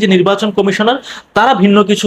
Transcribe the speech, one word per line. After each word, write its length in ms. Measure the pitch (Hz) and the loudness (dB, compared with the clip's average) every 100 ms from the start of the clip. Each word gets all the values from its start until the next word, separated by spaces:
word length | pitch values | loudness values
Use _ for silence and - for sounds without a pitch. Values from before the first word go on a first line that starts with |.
যে 60 | 208 185 | 0 2
নির্বাচন 340 | 180 196 214 202 | 2 0 -2 -2
কমিশনার, 400 | 196 190 220 262 - - - 202 | -2 0 -2 -2 -6 -20 -6 0
তারা 140 | 240 226 | 0 2
ভিন্ন 160 | 196 202 202 | 2 2 2
কিছু 160 | 208 | -2